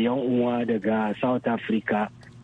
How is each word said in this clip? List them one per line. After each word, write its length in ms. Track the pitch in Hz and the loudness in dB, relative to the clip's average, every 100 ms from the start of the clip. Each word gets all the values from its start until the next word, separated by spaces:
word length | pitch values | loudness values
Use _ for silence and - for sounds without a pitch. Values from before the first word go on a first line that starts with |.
yan 160 | 117 131 | 2 2
uwa 460 | 127 123 120 120 | 0 2 2 0
daga 480 | 117 110 101 110 107 101 | 0 0 0 0 0 0
South 240 | 127 123 127 | 0 0 0
Africa, 640 | 117 - 113 - 104 107 - - - | -2 0 -2 0 -2 -2 -6 -20 -20